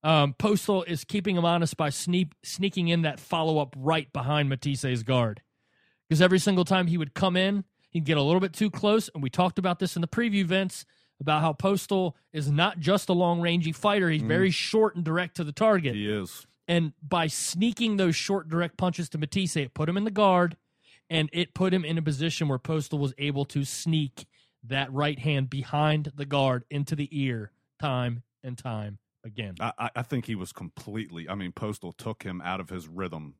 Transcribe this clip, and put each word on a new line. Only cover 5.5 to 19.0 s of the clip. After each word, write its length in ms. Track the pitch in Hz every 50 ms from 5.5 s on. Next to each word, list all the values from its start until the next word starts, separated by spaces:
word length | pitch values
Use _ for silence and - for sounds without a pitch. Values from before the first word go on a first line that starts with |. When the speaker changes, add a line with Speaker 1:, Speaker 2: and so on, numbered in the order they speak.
| _ _ _ _ _ _ _ _ _ _ _ _
Speaker 1:
'Cause 120 | 160 151
every 180 | 180 185 185 185
single 240 | - 208 196 180 180
time 220 | - 190 185 180 170
he 100 | 165 175
would 160 | 156 143 _
come 220 | - 190 190 175
in, 300 | 180 185 196 202 202 190 _ _ _ _ _
he'd 160 | _ 170 156
get 120 | 139 160 147
a 40 |
little 180 | 139 143 165 185
bit 140 | 185 190 160
too 160 | - 214 208
close, 400 | - - - 208 208 220 208 - _
and 80 | 160 139
we 60 | 131
talked 280 | - - 180 185 - -
about 200 | 180 185 175 -
this 160 | 190 180 -
in 60 | 175
the 60 | 170 165
preview, 380 | - - 233 233 202 202 190
Vince, 400 | 165 180 190 196 185 - - - _ _ _ _ _ _ _
about 220 | 143 147 151 151
how 100 | 156 165
Postal 640 | 151 - - 190 202 185 - - 202 190 185 175 - _ _ _
is 180 | - 156 147 139
not 300 | 143 147 170 202 - 175
just 300 | 156 156 190 202 - -
a 40 | 185
long-rangey 600 | 175 180 175 175 170 170 170 170 175 165 160 160
fighter. 340 | - - 208 202 208 185 170
He's 120 | 156 156
Speaker 2:
Mm. 60 | 139 110
Speaker 1:
very 240 | 156 170 185 190
short 440 | 175 - - - - 220 220 214 -
and 80 | 175 175
direct 320 | 156 160 170 180 170 _ -
to 60 | 170
the 80 | 147
target. 440 | 143 - 214 220 214 185 160 139 117
Speaker 2:
He 120 | 104 104 104
is. 360 | 107 104 95 87 - - - _ _ _ _ -
Speaker 1:
And 260 | 170 170 165 156 - _
by 260 | - 143 185 175 165 156
sneaking 720 | - - - - - 170 202 240 214 - 233 226 214 196
those 180 | 190 175 160
short, 320 | - - - 202 196 165 160
direct 280 | 160 170 175 165 - -
punches 320 | 185 180 170 -